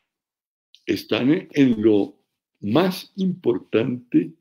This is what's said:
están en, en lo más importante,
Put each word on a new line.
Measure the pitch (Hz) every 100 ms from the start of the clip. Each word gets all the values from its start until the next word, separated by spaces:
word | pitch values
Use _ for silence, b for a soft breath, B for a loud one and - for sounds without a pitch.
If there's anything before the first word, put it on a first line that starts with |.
| _ _ _ _ _ _ _ _
están | - 98 - 110 123
en, | 180 -
en | 147 135 110
lo | 110 104 95 - _ _ _ _
más | 101 131 185 185 - -
importante, | 185 - - 185 - 104 117 123 - 156 180 -